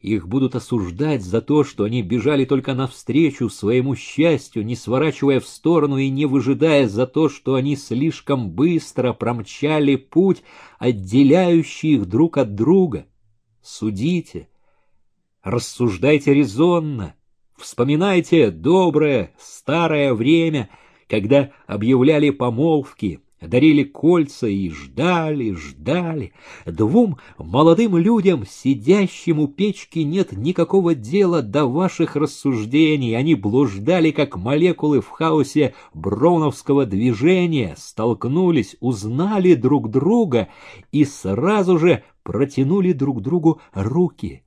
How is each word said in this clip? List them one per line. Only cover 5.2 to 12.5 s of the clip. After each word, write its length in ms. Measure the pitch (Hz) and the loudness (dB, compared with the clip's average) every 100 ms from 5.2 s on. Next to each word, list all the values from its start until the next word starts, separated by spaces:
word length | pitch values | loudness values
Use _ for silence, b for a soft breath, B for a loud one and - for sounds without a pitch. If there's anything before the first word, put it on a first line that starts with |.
| 139 131 | 0 0
в 80 | - | -2
сторону 500 | - 156 170 143 135 | -4 0 2 2 0
и 120 | 135 | -2
не 160 | 135 147 | -2 0
выжидая, 640 | 135 123 127 160 147 123 | 0 0 0 2 4 2
за 200 | 101 127 | 0 -2
то, 220 | - 156 | 0 0
что 260 | - - 131 | -2 -4 -2
они 200 | 135 139 | -2 -4
слишком 760 | - 113 156 - - 139 107 | -4 -2 -2 -4 -4 -4 -4
быстро 640 | 85 156 165 - - 127 | 0 0 0 -4 -4 -4
промчали 840 | - 117 120 104 - 143 156 143 135 | -2 -4 -4 -8 -6 -2 0 2 0
путь, 480 | _ 160 190 180 B B B B | _ 0 2 0 B B B B
отделяющий 1160 | 120 110 92 120 139 165 180 170 151 - 156 139 | -4 -4 0 4 6 4 4 2 0 -6 0 0
их 100 | 95 | 0
друг 320 | 110 165 143 | 0 0 0
от 180 | 120 | -4